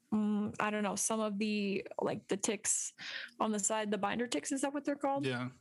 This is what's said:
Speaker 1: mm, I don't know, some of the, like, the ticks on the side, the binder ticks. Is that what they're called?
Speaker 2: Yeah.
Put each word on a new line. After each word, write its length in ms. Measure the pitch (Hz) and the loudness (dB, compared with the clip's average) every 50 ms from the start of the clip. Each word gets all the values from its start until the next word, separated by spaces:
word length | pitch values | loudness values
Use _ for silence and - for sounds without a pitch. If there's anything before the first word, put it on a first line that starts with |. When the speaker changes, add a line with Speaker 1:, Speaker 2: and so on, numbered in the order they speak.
| _ - - | _ 0 2
Speaker 1:
mm, 420 | 214 208 208 208 202 208 - - - | 2 4 4 2 2 0 -2 -2 -2
I 80 | - 214 | -2 0
don't 140 | 208 214 208 | 0 0 0
know, 140 | 196 196 | 0 0
some 220 | 202 - - 226 220 | 0 0 0 2 2
of 200 | 220 214 202 196 | 0 0 0 0
the, 480 | 220 214 214 208 202 196 190 - - - - - - | 0 0 2 2 2 0 0 -2 -4 -6 -4 -2 0
like, 260 | - - 214 - - | 0 0 -2 -2 -2
the 80 | 190 | -2
ticks 560 | 196 - - 208 196 - - - - - - - - - - - - - - - - | 0 2 0 -2 0 0 0 0 0 0 -4 -8 -10 -12 -8 -8 -8 -8 -8 -4 -2
on 140 | 226 220 214 | 0 2 2
the 60 | 208 | 2
side, 320 | 196 - 220 220 214 208 | 2 0 0 0 0 0
the 60 | 208 | 0
binder 300 | 202 196 202 208 220 240 | 0 0 0 0 0 -2
ticks. 260 | 240 - 294 - - 285 | 0 -2 -2 -2 -2 -2
Is 80 | 269 | 0
that 140 | 285 277 285 | 0 0 0
what 100 | 294 285 | -2 -2
they're 120 | 302 285 | -2 -2
called? 280 | 285 - 277 277 277 277 | 0 0 0 0 2 2
Speaker 2:
Yeah. 240 | 135 127 123 127 127 - - | 0 0 0 -2 -4 -6 -10